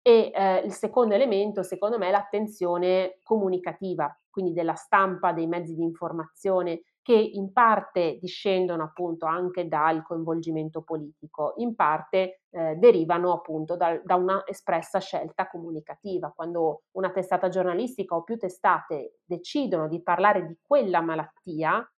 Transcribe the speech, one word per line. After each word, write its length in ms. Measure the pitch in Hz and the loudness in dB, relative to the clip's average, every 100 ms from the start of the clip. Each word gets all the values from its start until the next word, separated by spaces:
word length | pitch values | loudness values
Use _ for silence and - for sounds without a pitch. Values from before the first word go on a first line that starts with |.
E, 300 | - 226 214 | 8 6 6
eh, 240 | - 190 185 208 | 0 2 2 -2
il 60 | |
secondo 420 | 190 208 247 226 | -6 -2 2 2
elemento, 480 | 202 269 196 208 202 | 4 2 2 0 -4
secondo 360 | 180 185 208 233 | -6 -4 -2 -2
me, 100 | 180 | 0
è 40 | |
l'attenzione 1080 | 202 202 208 214 - 175 175 180 185 185 - | 0 0 -4 -4 -4 -2 0 2 2 0 -8
comunicativa, 920 | - 220 190 185 180 165 190 165 143 - _ | -2 0 2 -2 -4 -8 -8 -4 -4 -6 _
quindi 240 | - 185 | -4 -2
della 220 | 165 165 160 | -2 -2 -4
stampa, 580 | - 202 190 180 185 | 2 2 2 0 -2
dei 140 | 165 165 | 0 -2
mezzi 280 | 175 165 165 | -4 -6 -4
di 80 | |
informazione, 1000 | 165 165 170 165 160 _ 196 185 175 165 _ _ - | -4 -4 -8 -8 -10 _ -2 0 0 -6 _ _ 4
che 60 | 226 | 4
in 360 | 220 202 196 | 4 -4 -2
parte 680 | 247 226 208 - 185 170 - | 4 4 4 0 0 0 -2
discendono 640 | 175 - 208 185 185 170 | -10 -4 0 2 0 -2
appunto 420 | 156 - 175 165 165 | -6 -6 -6 -4 -2
anche 420 | 165 180 180 170 | -2 -2 -4 -4
dal 360 | 156 156 160 | 2 2 0
coinvolgimento 800 | 160 165 165 165 165 160 156 156 | -4 -6 -4 -4 -4 -4 -6 -8
politico, 680 | 160 160 151 _ 156 - 147 - | -8 -8 -8 _ -18 -6 -6 -4
in 160 | 240 | -6
parte, 680 | 220 156 156 - 190 185 - _ | 0 0 0 0 -2 -2 -6 _
eh, 240 | 175 160 160 | -4 -4 6
derivano 580 | 240 190 160 170 180 | 8 8 2 2 2
appunto 420 | 170 - 156 156 175 | 0 -2 -8 -4 0
dal, 260 | 170 165 | 0 0
da 120 | - 180 | 2 2
una 280 | 180 196 - | 2 0 -4
espressa 540 | 196 - 165 - 196 | -8 -4 -4 -2 -6
scelta 480 | 185 170 160 - 185 | -4 -8 -6 -6 -8
comunicativa. 840 | 170 170 156 156 151 202 180 151 - | -8 -10 -12 -12 -16 -8 -6 -6 -10
Quando 480 | 165 170 160 156 _ | -6 0 0 -2 _
una 200 | 190 190 | -6 -4
testata 380 | 190 185 180 185 | -4 -2 0 0
giornalistica 680 | 180 185 175 247 233 185 170 | 0 0 -2 -4 -6 -6 -6
o 80 | |
più 140 | 165 226 | -6 -8
testate 840 | 190 - 196 165 - 151 120 _ _ | -8 0 2 2 -2 -8 -8 _ _
decidono 640 | 170 175 294 254 180 156 | -10 -4 -4 -2 -2 -2
di 160 | 170 | -4
parlare 420 | - 175 208 190 160 | -2 2 4 2 -2
di 100 | 165 | -12
quella 400 | _ 285 208 175 | _ 2 4 0
malattia 840 | 165 160 151 _ - 156 156 202 240 | 0 -4 -6 _ -12 -2 0 0 -4